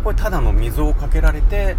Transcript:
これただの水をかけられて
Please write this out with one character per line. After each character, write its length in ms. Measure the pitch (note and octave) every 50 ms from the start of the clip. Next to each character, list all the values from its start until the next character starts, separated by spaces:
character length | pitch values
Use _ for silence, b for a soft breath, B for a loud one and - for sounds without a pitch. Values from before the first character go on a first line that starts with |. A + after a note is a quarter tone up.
| -
こ 60 | G#3
れ 60 | G3+
た 140 | - - A3
だ 100 | - -
の 120 | C3 -
水 280 | - - - - - D3+
を 140 | D3+ D3+ D3
か 140 | - D#3 -
け 120 | - D#3
ら 120 | D#3 D#3+
れ 80 | D3 D3
て 340 | - - - - - - -